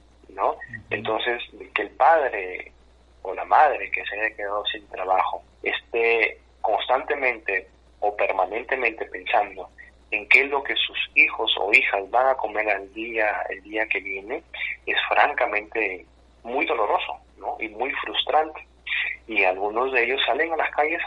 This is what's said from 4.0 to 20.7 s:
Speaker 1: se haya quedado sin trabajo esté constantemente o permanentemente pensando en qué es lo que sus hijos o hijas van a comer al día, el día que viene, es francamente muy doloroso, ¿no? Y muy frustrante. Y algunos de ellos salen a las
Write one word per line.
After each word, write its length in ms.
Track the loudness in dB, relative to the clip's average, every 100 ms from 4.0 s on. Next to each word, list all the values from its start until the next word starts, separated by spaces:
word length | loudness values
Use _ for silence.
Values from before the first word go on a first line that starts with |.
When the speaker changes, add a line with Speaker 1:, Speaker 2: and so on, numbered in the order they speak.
Speaker 1:
se 160 | -6 -4
haya 160 | -4 -4
quedado 280 | -4 -4 -4
sin 200 | -6 -10
trabajo 540 | -8 0 2 2 -2 -12 _
esté 760 | -4 -4 -4 0 4 4 2 0 _ _
constantemente 1080 | 0 0 2 0 0 0 0 0 -2 -4 -4 -20 _ _
o 160 | -4 0
permanentemente 880 | 0 2 0 -2 -4 -2 -2 -2 -10
pensando 600 | -8 0 0 0 -4 -16 -16 -20 _ _
en 160 | -8 4
qué 140 | 4
es 80 | 4
lo 120 | -2
que 120 | -2 -2
sus 340 | -2 -4 -4 2
hijos 360 | 2 2 0 0
o 140 | 4
hijas 360 | 2 2 -2 2
van 180 | 2 4
a 60 | 2
comer 320 | -2 -2 0
al 220 | -2 -4
día, 480 | -10 -6 0 0 0 -4
el 140 | -8
día 240 | -6 -4 -2
que 140 | -2
viene, 420 | -4 -10 -8 -10 -10 -10 -8 -8 -4
es 100 | -2 0
francamente 1000 | 4 4 4 0 -2 -4 -2 -2 -4 -14 _ _ _
muy 200 | -6 -2
doloroso, 540 | 0 0 2 0 -2 -10 _ -12
¿no? 180 | -10 -8
Y 100 | -8
muy 200 | -6 -6
frustrante. 760 | -4 -4 -4 2 2 2 -4 -18 _ -6 -4 -4 -6 -4
Y 180 | 2
algunos 480 | 2 2 0 0 0
de 120 | 2
ellos 160 | 2 2 2
salen 260 | 2 0
a 40 | 0
las 140 | -2